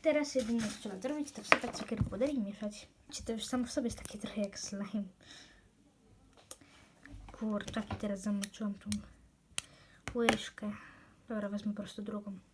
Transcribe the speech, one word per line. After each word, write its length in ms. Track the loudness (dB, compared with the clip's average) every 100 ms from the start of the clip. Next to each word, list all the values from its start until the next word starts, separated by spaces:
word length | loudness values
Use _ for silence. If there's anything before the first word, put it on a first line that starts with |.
Teraz 320 | 8 6 4
jedynie, 280 | 2 4 4
co 160 | 4 0
trzeba 200 | -6 -2
zrobić, 320 | -2 0 -2
to 100 | -6
wsypać 340 | 4 4 4 -2
cukier 280 | -2 2
w 40 | 2
puder 220 | 4 2
i 100 | 4
mieszać. 480 | 0 -2 -6 -6 -14 -20 -12
Wiecie, 140 | -8
to 100 | -2
już 120 | -2
samo 200 | 0 0
w 60 | 2
sobie 160 | 2 0
jest 120 | -2
takie 200 | -6 -6
trochę 220 | -4 0
jak 180 | -2 -2
slime. 460 | -6 -4 -2 -2 -2 -8 -20 -18 -18 -20 -20 -20 -20 _ -20 -20 -20 -20 -16 -16 -16 -20 -20 -20 -16 -14 -14
Kurczaki, 640 | -4 0 0 0 -4 -2 -2
teraz 240 | 0 0
zamoczyłam 540 | 0 2 0 0 -2
tą 160 | -2 -2 -2 -2 -16 -20 -20 -10 -10 -10 -20 -20 -10 -4
łyżkę. 580 | 4 4 4 0 -6 -6 -6 -12 -20 -20 -20 -4
Dobra, 200 | -2 0
wezmę 240 | 0 0
po 100 | -2
prostu 200 | -4 -6
drugą. 360 | -4 -4 -6 -10 -12